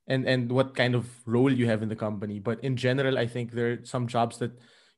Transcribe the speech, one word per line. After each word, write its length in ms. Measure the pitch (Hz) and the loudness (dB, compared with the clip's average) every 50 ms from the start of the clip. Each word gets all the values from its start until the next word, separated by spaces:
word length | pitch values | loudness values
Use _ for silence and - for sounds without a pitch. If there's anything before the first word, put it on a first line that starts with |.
| _ | _
and, 180 | - 131 131 127 | -2 -2 0 2
and 240 | - 131 127 120 120 | 2 2 2 2 2
what 240 | 123 131 131 131 - | 2 2 2 2 2
kind 200 | 135 123 123 123 | 0 2 2 2
of 120 | 120 117 - - - - | 0 -2 -4 -10 -12 -4
role 260 | 113 113 120 131 139 | 0 4 4 4 4
you 140 | 135 123 120 | 4 4 2
have 140 | 117 110 107 | 2 2 0
in 80 | 113 107 | 0 -2
the 60 | 110 | -4
company. 440 | 110 113 107 107 98 107 104 104 104 | -4 -4 -4 -4 -4 -6 -6 -8 -6
But 200 | 95 120 113 - - | -4 -4 -4 -4 -4
in 120 | 135 131 | -4 -2
general, 400 | 120 127 127 127 139 135 131 131 | 0 0 0 2 2 2 0 2
I 100 | 120 120 | 0 0
think 240 | 120 - 123 120 113 | -2 -4 -6 -8 -6
there 200 | 117 120 120 117 | -4 -2 -2 -2
are 140 | 120 117 - | -2 -4 -6
some 220 | - - 127 123 | -6 -4 -4 -2
jobs 300 | 120 123 120 117 113 - - | -2 0 0 0 0 -2 -4
that, 120 | 123 120 - - - - - - _ _ _ | -6 -6 -8 -10 -20 -20 -20 -20 _ _ _